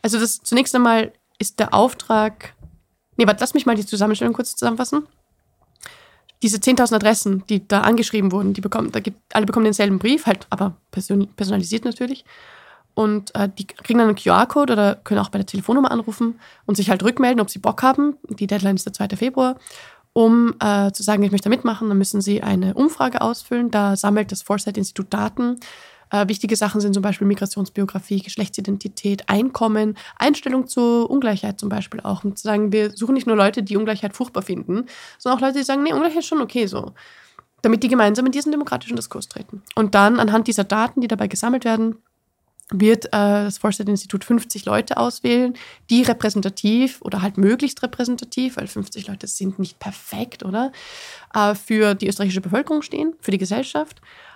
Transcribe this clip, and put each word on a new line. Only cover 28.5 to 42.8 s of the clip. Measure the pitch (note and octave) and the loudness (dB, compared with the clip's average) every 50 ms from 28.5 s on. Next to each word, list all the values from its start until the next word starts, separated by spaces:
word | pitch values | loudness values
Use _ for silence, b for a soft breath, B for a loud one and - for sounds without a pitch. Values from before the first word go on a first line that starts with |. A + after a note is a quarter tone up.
| - - G3 G3 G3+ G3 - G3+ - - - G3+ G3+ G3 - - | -4 -8 -4 -4 -4 -4 -6 -10 -12 -6 -2 -2 -2 -2 -2 0
Einkommen, | G3 G#3 A#3 C4 B3+ - A#3 A3 G#3+ G#3+ G#3+ G#3+ G#3+ B B B B | 0 0 0 0 -2 -2 0 0 2 2 0 0 -2 B B B B
Einstellung | B - C#4 D4 - - C4+ B3+ C4 B3+ B3+ | B 2 2 2 2 -2 -2 -2 -2 -2 -2
zur | - B3+ A#3+ A#3+ A#3 A#3 A#3 - | 0 0 2 2 4 2 2 0
Ungleichheit | - C#4 C4 A3+ G#3 G3 - G#3 G3 - | 0 0 0 0 -2 -2 -4 -6 -8 -6
zum | - G3+ | -6 -4
Beispiel | G#3 G#3 F#3+ - - A3 | -4 -4 -6 -8 -12 -10
auch. | - G3+ G3 F#3+ - | -6 -6 -6 -4 -4
Um | G3+ G3 | -6 -6
zu | - - | -6 -4
sagen, | G#3+ G#3+ G#3 G#3+ G#3 | -2 0 0 0 2
wir | F#3+ G#3+ G#3 G#3+ G#3 | 2 0 0 -2 -4
suchen | - A3+ A3+ | -6 -2 0
nicht | C4+ C4 - | 0 0 2
nur | A#3+ A3 | 0 2
Leute, | G#3+ G3 G3+ G#3 B3 | 4 4 2 2 -2
die | G3+ F#3+ G3+ | -6 -2 -2
Ungleichheit | G3+ A3 A3 G#3+ G3 - G3+ G3+ | -2 0 0 -4 -4 -4 -8 -6
furchtbar | - B3 B3 _ F#3+ | -6 -8 -6 _ -8
finden, | F#3+ - F#3 F3 - - F3 G#3 B3 B3 B B B B B B | -6 -4 -8 -8 -4 -4 -4 -4 -4 -8 B B B B B B
sondern | - B3+ C4+ A#3 | -2 -2 0 2
auch | |
Leute, | B3+ C4+ C4 C#4+ | 0 0 0 -2
die | C4+ | -2
sagen, | C4 C4+ C#4 | -2 0 0
"Nee, | C#4+ D#4+ | 0 0
Ungleichheit | D#4+ G4+ D#4 E4+ D#4 E4+ | 0 0 0 0 0 -2
ist | - - | -4 -2
schon | D#4+ D4+ | -2 -2
okay | B3 - - B3 A3+ | -2 -2 -2 -2 -2
so." | F#3+ G3 G3 - - B B B B B B B B B B B _ _ _ | -2 -4 -8 -10 -10 B B B B B B B B B B B _ _ _
Damit | - G#3+ A3+ A3+ | 2 2 2 4
die | C4 A#3 | 2 2
gemeinsam | B3+ B3 A3 G3+ G#3+ A#3+ B3+ | 4 4 4 4 4 2 0
in | C4 | 0
diesen | B3+ C#4 C#4+ D4+ | 0 0 -2 -2
demokratischen | D4+ D4 D4 - - - - A#3 A#3+ | -2 -2 -2 -4 -6 -6 -6 -6 -8
Diskurs | A#3 A3+ - - - - - | -8 -8 -8 -12 -14 -14 -12
treten. | - - - _ - G3 _ - - | -14 -16 -14 _ -16 -20 _ -8 -2
Und | - A3 G3+ G3 | -2 0 4 6
dann | G3+ G3+ G#3 A#3 - | 6 6 6 6 4
anhand | A3+ G#3+ G#3 A3 A3 | 2 2 2 2 0
dieser | - A3+ - G3 | 0 -2 -2 0
Daten, | - G3+ G#3+ A3+ A#3+ - C#4 | 0 0 0 0 -2 -2 -4
die | B3 A3 | -2 -2
dabei | A3+ G3+ G#3+ G3 | -2 -2 -4 -4
gesammelt | - - - A#3+ B3 C4 B3 | -4 -4 -2 -2 -2 0 0
werden, | A#3 A3+ A3 A3 A3+ A3 - _ _ _ _ _ _ _ _ _ _ _ _ _ _ | 0 0 0 0 -2 -4 -6 _ _ _ _ _ _ _ _ _ _ _ _ _ _
wird, | - F#3 | 0 4